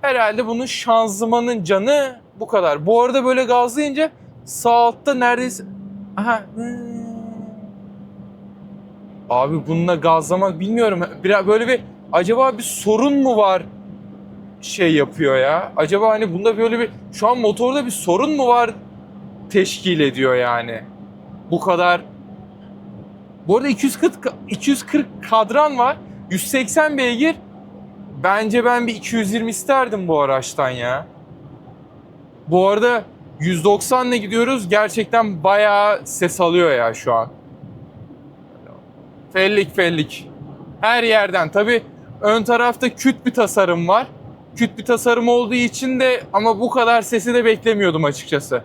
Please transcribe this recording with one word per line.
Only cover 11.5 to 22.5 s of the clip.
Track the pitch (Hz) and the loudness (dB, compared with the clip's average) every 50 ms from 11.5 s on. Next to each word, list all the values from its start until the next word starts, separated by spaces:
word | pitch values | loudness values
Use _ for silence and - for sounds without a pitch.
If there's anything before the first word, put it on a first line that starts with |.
| 208 220 233 233 | 2 2 2 2
bir, | 262 240 - - - - - - | 0 -2 -2 -8 -20 -20 -14 -2
acaba | - 165 180 175 226 233 262 262 247 208 | 0 0 2 2 2 2 2 2 2 -2
bir | 233 | -8
sorun | - - - - 208 214 220 247 285 285 | -10 -10 -6 -2 0 2 2 2 2 2
mu | 277 269 262 240 214 | 2 2 2 4 4
var | 208 196 190 185 170 - - - - - - - - - - - - - - - - - - - | 4 2 2 0 -2 -8 -16 -18 -18 -18 -18 -18 -18 -20 -20 -20 -20 -20 -20 -20 -20 -20 -20 -18
şey | - - - - 190 170 160 | -14 -12 -4 0 2 4 4
yapıyor | 151 139 - - 151 160 139 135 131 | 4 2 0 -2 -2 0 2 2 2
ya? | 127 135 151 170 185 - - - | 2 2 2 0 -2 -4 -2 -2
Acaba | 156 156 185 202 214 220 | 0 2 2 2 4 2
hani | 214 214 220 202 165 | 2 2 0 -2 -4
bunda | 175 202 226 226 202 | 0 0 0 0 2
böyle | 226 233 220 233 | 0 0 0 0
bir, | 240 214 - - - - - | -4 -4 -6 -12 -18 -18 -10
şu | - 208 214 | 0 2 2
an | 247 254 | 2 2
motorda | 233 208 208 208 233 247 262 294 269 | 2 0 0 2 0 0 0 0 -2
bir | 247 | -4
sorun | - - - 180 170 190 262 302 | -6 -6 0 0 2 2 2 0
mu | 311 285 269 240 | 0 0 4 4
var | 240 240 240 226 220 - - - - - - - - - - - - - - - | 4 4 4 2 -2 -8 -16 -20 -20 -20 -20 -20 -20 -20 -20 -18 -18 -18 -18 -2
teşkil | - 208 190 190 - - - 185 180 156 | 2 2 2 2 -2 -4 -2 -2 2 2
ediyor | 151 139 127 127 135 131 127 | 2 2 2 0 0 2 2
yani? | 123 123 123 120 120 117 117 113 110 107 - - - - - - - - - - - - - | 2 2 0 0 -2 -2 -4 -8 -10 -12 -16 -20 -20 -20 -20 -20 -20 -20 -20 -20 -20 -8 -4
Bu | 165 170 | -4 -2
kadar. | - 190 180 165 175 175 175 175 - - - - - - - - - - | 0 0 2 2 4 2 2 0 -2 -10 -20 -20 -20 -20 -20 -20 -20 -20